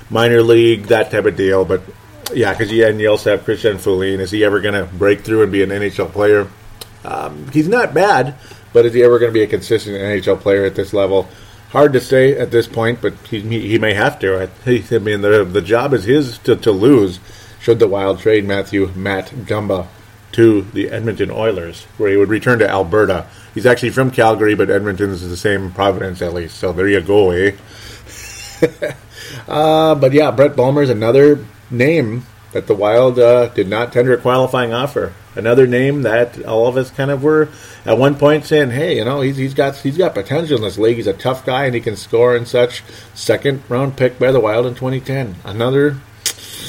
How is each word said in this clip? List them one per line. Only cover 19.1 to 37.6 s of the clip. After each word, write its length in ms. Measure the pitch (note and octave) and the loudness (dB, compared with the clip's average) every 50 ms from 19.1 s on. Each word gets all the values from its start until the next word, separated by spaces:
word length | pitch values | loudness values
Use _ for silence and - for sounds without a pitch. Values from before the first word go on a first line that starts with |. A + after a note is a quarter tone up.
| G2 F#2+ F#2 | -4 -4 -6
Dumba 600 | - - B2+ F#2+ E2+ G#2 G#2+ G#2 G2 G2 F#2 F2 - - - - - - - - - - | -8 -12 -14 -8 -6 -6 -4 -2 -2 -4 -4 -4 -8 -14 -20 -20 -20 -20 -20 -20 -6 2
to 300 | A#2 A#2 A2+ G#2+ G2+ F#2+ | 4 4 6 4 2 -2
the 260 | G2+ - G2 G#2 G#2+ | -4 -6 -6 -6 -6
Edmonton 420 | A2 G#2+ A2 A2+ F#2+ F#2+ G2+ F#2+ | -6 -6 -6 -6 -4 -4 -4 -4
Oilers, 520 | A2+ A2 A2 A2+ G2 F2+ E2+ E2+ E2 - - - - | -4 -4 -2 -2 -2 -4 -8 -10 -14 -16 -20 -20 -8
where 120 | - A2 G2+ | -4 -2 2
he 80 | G2 | 2
would 100 | G2+ G2+ | 2 2
return 320 | G2 A2 G#2 - B2+ B2 A2 | 2 0 -2 0 0 2 2
to 100 | G#2+ G2 | 2 0
Alberta. 560 | G2 G2 F#2 E2+ G#2+ G#2+ G#2 F#2+ F#2 E2 D#2+ - - - - - - | 0 -2 -2 0 0 0 2 2 0 -4 -6 -10 -18 -20 -20 -14 -10
He's 120 | A2 G2 | 0 2
actually 260 | B2 A#2+ - B2+ A2+ | 2 2 2 0 -2
from 200 | - C3 C3 B2+ | -2 -2 -2 0
Calgary, 440 | B2 B2 A2+ A2 A2 G2 G#2+ G#2+ G#2+ | 0 2 2 2 2 2 2 2 2
but 140 | F#2+ G2 G2 | 2 2 0
Edmonton 420 | G2+ G2 G#2 G#2 F#2+ F#2 G2+ G2 | 0 0 0 -2 -2 -2 -4 -4
is 160 | F#2+ E2+ F2+ | -4 -6 -8
the 100 | F2 F2 | -10 -10
same 340 | E2+ - G#2+ G2+ F#2+ G2 F#2 | -4 -2 -2 -2 -2 -4 -8
province 500 | F2+ G2 G2 G2+ F2+ - G2 F#2+ F2+ F2+ | -4 0 0 0 0 -2 -6 -8 -6 -6
at 120 | F#2+ F2 E2+ | -6 -6 -6
least. 240 | F2+ E2 D#2 - | -6 -8 -10 -10
So 160 | - F#2+ F#2 E2+ | -8 -6 -6 -2
there 160 | F2 F#2+ G2+ | -2 0 0
you 100 | G2+ F#2+ | 0 0
go, 320 | E2+ F#2+ G2+ G#2 G2 F#2 | 0 2 4 4 4 4
eh? 200 | F2+ F2+ F#2+ G2+ - - - - - - - - - - - - - - - - - - - - - - | 2 2 0 0 -2 -4 -12 -20 -20 -20 -20 -20 -20 -20 -20 -20 -20 -20 -18 -18 -18 -18 -18 -20 -4 -2
<laughs> 320 | F3 - - - - D3 C3+ - - - - - - - C#3+ A#2+ - | -2 -2 -2 -6 -10 -10 -10 -12 -18 -20 -20 -20 -20 -18 -18 -18 -12
Uh, 480 | - C#3 D3 D#3 D#3 D#3 D#3+ D#3+ D#3+ D3 | -8 -4 0 0 2 2 2 4 2 2
but 180 | C#3+ C3+ C3+ C3+ | 2 2 4 4
yeah, 180 | D3 D3+ C3+ | 4 2 2
Brett 240 | A#2 B2+ C#3+ D3 - | 4 2 2 2 4
Bulmer 260 | B2+ B2 C3+ C#3+ D3 | 2 0 2 2 2
is 80 | C#3+ C3 | 0 0
another 560 | A2+ G#2 A2 A#2 B2+ C#3 C#3+ D3 D3 C3+ - - - - - - | 0 0 2 4 6 8 8 6 6 4 0 -10 -20 -20 -14 -8
name 560 | B2 A#2 B2+ D3+ E3+ D#3+ B2 G#2+ A2+ B2+ - - - - - - | -2 0 0 2 2 0 0 -2 -4 -8 -10 -14 -20 -20 -20 -10
that 160 | - G#2 F#2+ | -10 -8 -2
the 80 | - G#2+ | -2 0
Wild, 420 | F#2+ G#2 G#2 A2+ A#2+ C3 B2+ B2 | 0 2 2 4 4 4 4 4
uh, 300 | B2 A#2 A#2 B2 B2 A#2+ | 4 4 6 6 4 2
did 200 | A#2 - A2 G2 | 0 -2 -4 -4
not 260 | F#2 G#2+ A2 A#2+ A#2+ - | -2 -2 -4 -4 -2 0
tender 200 | B2 B2 C3 B2 | 0 2 2 0
a 40 | |
qualifying 560 | A#2+ - B2 B2+ C3 C3 C3 - B2+ B2 A#2 A#2 | 0 0 0 0 2 0 0 0 -2 -2 -2 -4
offer. 400 | B2 C3+ C#3 - A2+ F#2+ F2 F#2 - - - - | -4 -4 -4 -4 -6 -6 -6 -10 -16 -20 -14 -10
Another 300 | G#2 G#2 A2+ A#2+ C3+ C3 | -4 0 2 4 4 4
name 360 | B2 B2 B2 C3 C#3 C#3+ D3 | 4 2 2 0 0 0 -2
that 420 | B2+ G#2+ A2 A#2 - - - - - | -2 0 0 0 0 -2 -4 -10 -8
all 240 | - A2+ A2 A#2 | -2 0 0 0
of 80 | B2+ B2 | 2 0
us 160 | C3 B2+ C3 | -2 -4 -4
kind 180 | - - C3+ C#3 | -6 -6 -4 -4
of 140 | C#3+ C3 C#3 | -4 -2 0
were 240 | D3+ D#3 D#3 D3+ D3 - - | 2 2 2 0 -2 -4 -12